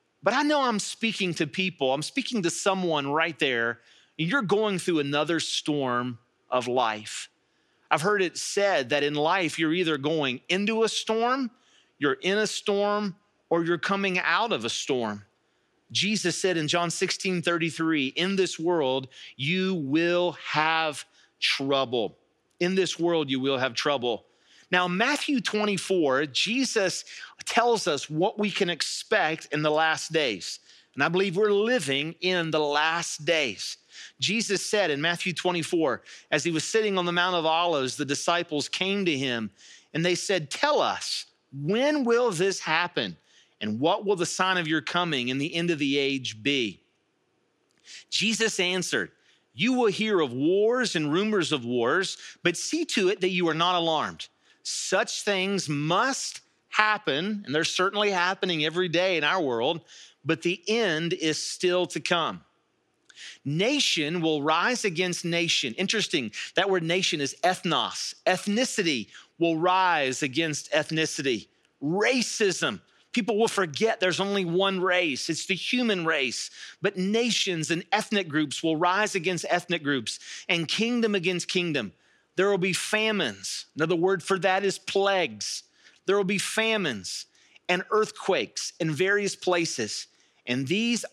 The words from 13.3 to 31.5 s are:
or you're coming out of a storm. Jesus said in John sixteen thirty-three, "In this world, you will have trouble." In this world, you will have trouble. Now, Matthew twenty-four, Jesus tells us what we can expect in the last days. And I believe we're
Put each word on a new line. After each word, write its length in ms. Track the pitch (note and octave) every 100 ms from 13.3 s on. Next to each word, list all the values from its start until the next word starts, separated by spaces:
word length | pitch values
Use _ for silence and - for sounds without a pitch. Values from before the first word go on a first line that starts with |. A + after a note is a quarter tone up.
| _ -
or 160 | E3+
you're 140 | E3 F3
coming 400 | - G3 G3 F3+
out 340 | D#3+ F3 A#3
of 120 | D3+
a 60 | A2+
storm. 540 | - - C3 A2 G#2 - _ _ _ _ _ -
Jesus 480 | A#2 F#3 G#3 F3+ -
said 160 | F#3+ E3
in 100 | D3+
John 240 | F3 E3+
sixteen 520 | - F#3 - F#3+ F3+
thirty-three, 680 | F3 E3+ D#3+ - D#3+ D#3 C3+
"In 260 | D3 F3+
this 240 | G3 F3+ -
world, 480 | E3 E3+ C3 C3 C3 - - -
you 380 | C#3 F#3 F#3
will 580 | F#3 C3+ D#3 E3+ F3 F3+
have 720 | C#3+ - D3+ D#3 D#3+ D#3+ C#3 - _ _ -
trouble." 800 | - - C#3 C#3 B2+ A#2+ G2+ - _ _ _ -
In 140 | F3+
this 240 | F#3+ E3+ -
world, 320 | E3+ E3 C#3+
you 100 | C3
will 160 | C3+ C3+
have 160 | C3
trouble. 540 | A2+ D3 C#3 B2 G#2+ - _ _ - -
Now, 160 | F3+ F3+
Matthew 540 | F3+ B3 C#4+ - C4
twenty-four, 840 | - G#3+ G#3 F#3+ - F#3+ C#3+ C3 D3+
Jesus 800 | A#2+ F#3 B3 B3+ A3 F#3 - - - - -
tells 440 | - - A#3+ A3 F3+
us 200 | C#3 -
what 300 | D#3 G3 -
we 120 | G#3
can 200 | - F3+
expect 800 | D#3+ - - - G#3+ D#3 D#3+ -
in 120 | D3
the 80 | D3+
last 420 | D3+ D#3+ D#3 -
days. 480 | D#3+ C3+ F#2+ - - _ - _
And 80 | B2+
I 60 | D#3
believe 280 | F3+ G3 F3
we're 160 | G#3+